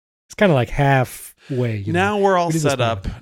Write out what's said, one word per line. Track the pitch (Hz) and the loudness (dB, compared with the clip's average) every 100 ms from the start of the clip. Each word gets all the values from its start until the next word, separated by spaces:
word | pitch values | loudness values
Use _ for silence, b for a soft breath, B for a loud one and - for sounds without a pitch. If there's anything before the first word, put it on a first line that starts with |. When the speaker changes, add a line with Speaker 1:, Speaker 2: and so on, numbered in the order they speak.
| _ _ _ | _ _ _
Speaker 1:
it's | |
kinda | - 208 | 0 2
like | 135 113 | 2 0
halfway. | - 139 135 120 - - - - 127 120 107 | 0 2 2 0 -6 -20 -20 -8 -4 -2 -4
You | 98 | -2
Speaker 2:
Now | 170 202 208 | -2 0 2
Speaker 1:
know? | |
Speaker 2:
we're | 196 180 | 2 2
all | 170 | 2
Speaker 1:
We | |
did | 160 | 0
this | 147 | 0
Speaker 2:
set | 131 | 0
Speaker 1:
one. | 117 | 0
Speaker 2:
up. | 110 - - | -2 -6 -10